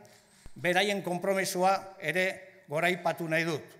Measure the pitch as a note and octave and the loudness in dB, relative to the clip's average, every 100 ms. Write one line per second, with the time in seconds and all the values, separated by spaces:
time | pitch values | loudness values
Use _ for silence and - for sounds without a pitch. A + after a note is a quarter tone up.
0 | - - _ _ - - D#3+ F3+ G#3 G3+ | -18 -20 _ _ -18 -4 0 2 2 0
1 | F3 F3 F#3+ G3 F#3 F#3 F#3 F#3+ - - | -2 -2 0 0 0 2 2 2 -2 -8
2 | D#3 F3 F#3 F#3 - - - D3 E3+ F#3 | -2 0 0 -2 -14 -20 -6 0 2 2
3 | F3 E3 E3 D#3+ E3 D3+ - | 0 -2 0 0 0 -4 -8